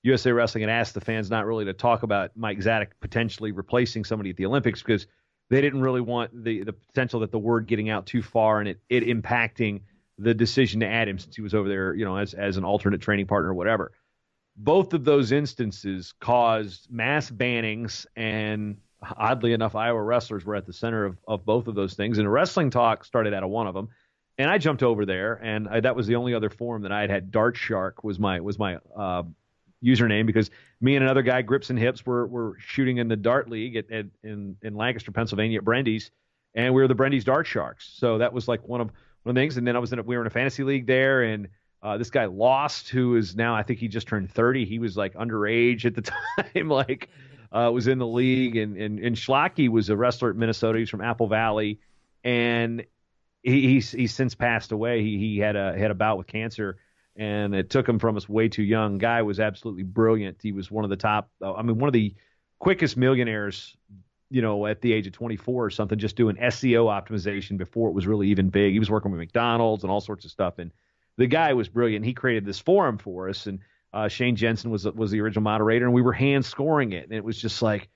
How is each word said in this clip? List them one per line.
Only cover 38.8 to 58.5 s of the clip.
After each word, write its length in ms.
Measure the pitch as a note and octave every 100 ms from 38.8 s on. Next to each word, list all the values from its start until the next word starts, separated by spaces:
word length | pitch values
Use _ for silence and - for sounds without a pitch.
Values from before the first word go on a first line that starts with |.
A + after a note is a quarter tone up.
of, 60 | A2+ - _ _
one 80 | A#2
of 60 | B2
the 40 |
things. 140 | D3 B2+
And 100 | A#2+
then 80 | A#2+
I 40 |
was 140 | A#2+
in 60 | B2
a, 20 |
we 140 | G#2+ B2
were 80 |
in 40 | A2+
a 40 |
fantasy 320 | A#2+ C3 C3+
league 240 | C3+ C#3 A#2+
there, 340 | C3 C3+ C3+
and, 280 | A#2 G#2+ F#2+ _ _ _
uh, 120 | G#2 G#2
this 100 | A2+
guy 160 | C#3 G#2+
Lost, 640 | F#2+ A#2+ C3+ D3 - -
who 260 | B2+ B2 A#2
is 180 | G2+ F#2+
now, 180 | A#2
I 80 | A2+
think 160 | G#2 B2
he 100 | A#2
just 200 | A2 -
turned 240 | G#2 F#2+
thirty. 340 | - A#2+ C3 G2+
He 140 | A2+
was, 180 | A#2 F#2
like, 160 | G2
underage 720 | F#2+ A#2 A2 G#2 A#2 A#2+ A#2 A#2+
at 80 |
the 80 | A#2
<laughs> 520 | G#2+ G#5 G#5 A#5+ - F#3
time, 140 | D#3+
like, 380 | C3+ B2+ C3+ - - - - -
uh, 180 | G#2+ A#2
was 160 | A#2+ A2+
in 120 | C3
the 80 | A#2
league. 500 | A#2+ B2+ B2+ B2+ A2+
And, 200 | G#2+ G2
and, 200 | G#2+ G#2+
and 160 | A#2+ A2+
Schlocke 540 | - C3+ F3 - B2+
was 200 | A2+ G2+
a 60 | G#2
wrestler 360 | B2 A#2+ A#2+
at 40 | G2+
Minnesota. 440 | A2+ A2 A2+ A2+
He's 100 | A2+
from 120 | G#2
Apple 260 | A2+ A#2 A2
Valley, 520 | A2 A2+ G#2+ G#2+ G#2+ _ _ _ _
and 600 | B2 A#2+ A#2+ A#2 A#2 A#2 - _ _ _ _ _
he, 180 | B2+ C3+ C3
he's, 240 | C3+ -
he's 220 | - A#2+
since 200 | - B2+
passed 380 | - A#2+ A2+ -
away. 320 | G#2+ A2+ A#2+
He, 160 | G#2+ G2+
he 180 | G#2+ G#2
had 180 | G#2+ G#2
a, 220 | G2 F2
had 140 | G#2+
a 40 | G2
bout 220 | G#2+ G2+
with 80 | F#2
cancer, 520 | A2 A2+ A2+ G2+ F#2+ _ _ _ -
and 400 | G#2+ G#2 G#2 G2
it 140 | F#2+
took 180 | C3+ B2
him 120 | A2+
from 180 | A#2 G#2
us 100 | -
way 200 | G#2+
too 140 | A2+